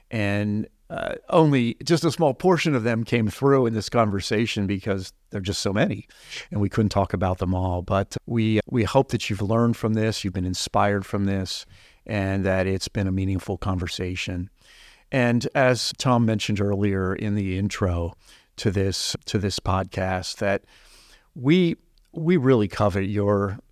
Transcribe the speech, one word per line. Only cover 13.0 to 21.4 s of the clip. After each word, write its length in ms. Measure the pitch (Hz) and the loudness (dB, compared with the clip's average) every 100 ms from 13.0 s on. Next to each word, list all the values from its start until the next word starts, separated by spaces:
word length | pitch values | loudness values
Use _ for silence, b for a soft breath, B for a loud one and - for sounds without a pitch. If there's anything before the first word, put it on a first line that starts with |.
| 95 | -2
a 60 | |
meaningful 460 | 95 95 95 - 98 | 0 0 -2 -4 -6
conversation. 920 | - 92 90 - 92 92 - 92 90 _ B B B B B | -4 -4 -4 -6 -6 -6 -6 -6 -8 _ B B B B B
And 360 | 139 120 120 123 | 0 2 2 0
as 380 | 151 127 123 - - | 2 2 2 -2 -2
Tom 280 | 131 120 117 | 2 4 4
mentioned 340 | 110 - 104 | 0 -2 -2
earlier 540 | 101 101 101 98 92 | 0 0 0 0 0
in 200 | 95 107 | -2 -2
the 240 | 104 95 92 | -2 -2 -2
intro 560 | 101 - 95 87 85 - b b b - | -2 0 -2 0 -4 -8 b b b -6
to 140 | 113 | -2
this, 460 | 95 98 90 - - - | 0 0 -2 -4 -6 -4
to 120 | 110 | -2
this 200 | 95 - | -2 -2
podcast, 800 | - 95 95 - 95 92 92 - | -2 -2 -2 -4 -2 -4 -6 -4
that 280 | 104 98 - b b b b b b | -2 -2 -4 b b b b b b
we, 420 | - | -4